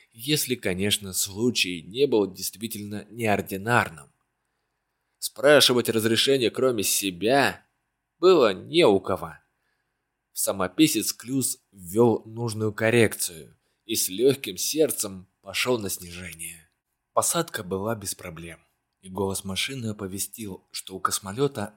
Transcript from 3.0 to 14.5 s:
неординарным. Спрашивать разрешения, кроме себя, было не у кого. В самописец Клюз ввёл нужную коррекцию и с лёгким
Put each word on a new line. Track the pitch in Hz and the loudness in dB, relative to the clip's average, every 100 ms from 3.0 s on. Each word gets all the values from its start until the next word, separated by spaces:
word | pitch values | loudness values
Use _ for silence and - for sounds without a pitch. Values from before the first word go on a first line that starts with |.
| - | -12
неординарным. | 113 110 101 85 95 104 120 92 80 - _ _ _ _ _ _ _ _ _ _ _ | -4 0 0 -2 -6 0 2 0 -6 -20 _ _ _ _ _ _ _ _ _ _ _
Спрашивать | - - 135 143 127 123 113 | -10 2 6 8 6 4 2
разрешения, | 110 110 113 135 139 107 | 0 2 2 2 2 2
кроме | - 131 113 | 2 0 0
себя, | 95 - 101 87 104 139 113 90 _ _ _ _ _ _ | -2 -2 -2 -2 2 4 2 -2 _ _ _ _ _ _
было | 180 175 113 | 6 8 6
не | 95 107 160 143 | 2 -2 4 6
у | 98 | 6
кого. | - 92 82 - _ _ _ _ _ _ _ _ _ | 2 -4 -6 -16 _ _ _ _ _ _ _ _ _
В | - | -4
самописец | - 98 92 - 156 113 98 | -4 -2 -2 4 4 4 -4
Клюз | - 113 135 - - _ | -6 -6 -2 -2 -6 _
ввёл | 98 90 101 120 107 113 | -20 -2 4 4 4 -4
нужную | 110 117 107 110 | -8 -6 -4 -4
коррекцию | 104 110 117 107 - - 82 62 _ _ _ | 0 2 6 4 2 -6 -8 -18 _ _ _
и | 104 110 | -6 -4
с | - | -4
лёгким | 95 131 135 110 | 2 2 2 -4